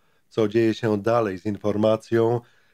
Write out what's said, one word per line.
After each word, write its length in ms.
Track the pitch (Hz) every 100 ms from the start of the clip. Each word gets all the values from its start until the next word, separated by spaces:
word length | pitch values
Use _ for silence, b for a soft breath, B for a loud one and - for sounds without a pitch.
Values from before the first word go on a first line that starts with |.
| _ _ _
co 200 | - 107
dzieje 260 | 110 113
się 280 | 107 113 104
dalej 360 | 101 117 107 92
z 80 | 107
informacją, 960 | 98 107 104 107 110 - 113 113 120 b b b